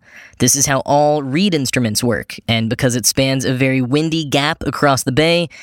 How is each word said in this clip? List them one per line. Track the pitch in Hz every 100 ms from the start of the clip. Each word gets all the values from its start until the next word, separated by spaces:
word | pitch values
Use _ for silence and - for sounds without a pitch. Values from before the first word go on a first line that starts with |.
| _ - - _
This | 123
is | 139 139
how | 135 -
all | 143 147 151
reed | 135 147 202
instruments | 160 131 131 117 107
work, | 120 98 - - -
and | 117 113
because | 120 131
it | 120 104
spans | - 135 135
a | 110
very | 127 135 131
windy | 123 147 160 160
gap | 147 139 147 165
across | 143 - 147 131
the | -
bay, | 131 160 175 170 -